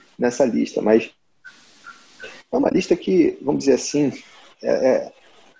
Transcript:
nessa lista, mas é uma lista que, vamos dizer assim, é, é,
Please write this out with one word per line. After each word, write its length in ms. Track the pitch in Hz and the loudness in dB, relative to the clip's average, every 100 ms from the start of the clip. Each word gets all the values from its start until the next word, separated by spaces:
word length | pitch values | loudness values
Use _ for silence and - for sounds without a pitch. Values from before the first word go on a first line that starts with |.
| _ - | _ -4
nessa 280 | 120 120 131 | -4 0 0
lista, 340 | 113 - - | 0 -2 -2
mas 300 | 101 113 - _ _ _ - - _ _ - - - - - - - | 2 2 2 _ _ _ -20 -20 _ _ -20 -20 -20 -20 -20 -18 -6
é 60 | 247 | -2
uma 120 | 277 | 0
lista 260 | - - - | 0 0 -2
que, 420 | - 185 147 - | 2 2 2 0
vamos 180 | 135 143 | -4 -2
dizer 100 | 139 | 2
assim, 400 | 123 - 147 139 - - - - - | 0 0 -2 -2 -4 -18 -20 -20 -8
é, 80 | - | -2
é, 420 | 113 131 113 - - _ _ _ | 0 2 0 -2 -16 _ _ _